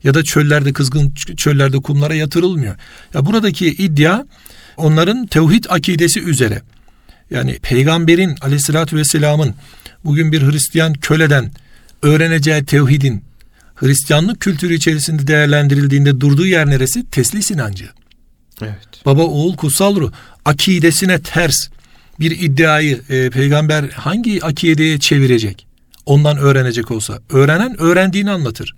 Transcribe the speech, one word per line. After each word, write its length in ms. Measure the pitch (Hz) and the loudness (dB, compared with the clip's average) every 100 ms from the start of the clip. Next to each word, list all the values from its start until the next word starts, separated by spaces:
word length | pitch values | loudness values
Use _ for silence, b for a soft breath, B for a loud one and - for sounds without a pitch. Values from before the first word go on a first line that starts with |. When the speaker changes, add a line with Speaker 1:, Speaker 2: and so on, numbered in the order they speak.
Speaker 1:
Ya 100 | 143 | 2
da 100 | 139 | 0
çöllerde, 500 | 151 151 147 147 139 | 2 0 2 2 0
kızgın 360 | 139 131 143 143 | -2 -2 0 -2
ç-, 260 | 143 - - | -2 -12 -4
çöllerde 420 | - 143 139 135 | -2 2 2 0
kumlara 380 | 135 143 147 156 | -2 -2 -2 -2
yatırılmıyor. 600 | 151 170 180 175 113 95 B B B | -2 0 0 0 -6 -8 B B B
Ya 120 | - 143 | -2 0
buradaki 420 | 220 214 170 175 | 2 0 0 -2
iddia 560 | 143 190 147 151 202 277 B B B B B | 0 -2 2 2 2 -4 B B B B B
onların 500 | 156 156 170 240 233 | 0 2 2 0 -2
tevhid 380 | 156 160 220 - | 2 4 2 2
akidesi 520 | 180 147 170 170 190 | -4 -2 0 0 0
üzere. 400 | 175 135 113 104 - _ b b b b b | -2 0 0 -2 -10 _ b b b b b
Yani 280 | 127 127 127 | -6 -4 -6
Peygamberin 720 | - 123 139 165 165 170 185 139 | -2 0 2 2 2 2 2 -2
aleyhissalatü 560 | 135 143 143 151 160 156 | -2 -2 0 -2 -2 -2
vesselamın 560 | 147 156 147 151 143 98 B B B B 156 | -2 0 0 0 -2 -4 B B B B -4
bugün 260 | 147 160 | -2 0
bir 100 | 151 | 2
Hristiyan 520 | 135 147 135 160 160 | 2 0 -2 0 0
köleden 580 | 147 - 160 160 139 110 b b b b b | -2 -2 0 2 2 0 b b b b b
öğreneceği 640 | 147 151 165 165 147 151 143 | 2 2 2 0 0 0 0
tevhidin 580 | 143 135 147 135 107 - - b b b - | 2 2 2 0 -4 -10 -20 b b b -4
Hristiyanlık 640 | 135 139 - 151 175 233 | 0 0 2 0 0 -2
kültürü 340 | - 156 175 | -4 -2 -2
içerisinde 540 | 165 165 156 143 156 139 | -2 0 -2 -2 -2 0
değerlendirildiğinde 920 | 151 147 147 143 143 143 139 143 131 | 2 2 2 2 2 2 2 2 2
durduğu 240 | 143 139 190 | 2 2 2
yer 240 | 175 147 | 2 2
neresi? 400 | 135 131 123 - | 0 0 -4 -4
Teslis 420 | - 123 208 202 | -2 -2 -2 -4
inancı. 380 | 175 113 95 - _ _ _ _ _ _ - | -4 -6 -8 -14 _ _ _ _ _ _ -14
Speaker 2:
Evet. 440 | 107 101 - - - | -14 -14 -18 -8 0
Speaker 1:
Baba, 160 | 139 | 2
oğul, 340 | 165 143 165 165 | 2 0 -2 -2
kutsal 400 | 151 - 196 202 | -4 0 0 0
ruh 160 | 147 B B B - | -4 B B B -4
akidesine 760 | 143 - 185 165 156 190 180 | -2 0 2 2 2 0 0
ters 460 | - - 170 135 - - b b b b | -2 -2 -2 -2 -6 -14 b b b b
bir 120 | 160 | -4
iddiayı, 680 | 170 175 135 165 151 156 127 - | -2 -2 2 2 2 0 -2 -4
e, 200 | 131 127 | -2 -2
peygamber 600 | 123 139 147 156 156 143 | 0 0 2 0 -2 -4
hangi 560 | - 151 196 233 202 165 | -8 -6 -4 -2 -4 -4
akideye 540 | 143 170 156 156 151 | -2 0 2 0 0
çevirecek? 680 | - 147 135 120 107 95 _ _ _ _ - | 0 2 2 2 0 -10 _ _ _ _ 0
Ondan 320 | 143 147 147 | 2 2 2
öğrenecek 540 | 139 135 127 120 107 | 2 2 0 -4 -4
olsa. 280 | 113 - 110 _ | -6 -6 -12 _
Öğrenen 520 | 131 139 165 247 202 | 2 2 2 -2 0
öğrendiğini 500 | 165 180 190 190 202 | 0 2 2 0 -2
anlatır. 440 | 190 135 110 - | -2 -4 -8 -14